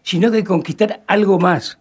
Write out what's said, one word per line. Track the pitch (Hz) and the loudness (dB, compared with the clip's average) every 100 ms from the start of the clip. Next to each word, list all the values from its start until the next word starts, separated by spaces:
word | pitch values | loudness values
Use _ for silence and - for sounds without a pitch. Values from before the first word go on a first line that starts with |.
sino | - 175 220 | -6 0 2
que | 220 | 0
conquistar | 196 170 - - 214 - - | 0 -2 -2 -2 -2 -2 -2
algo | 208 202 180 | 0 2 2
más. | 180 156 - - | 2 0 -4 -16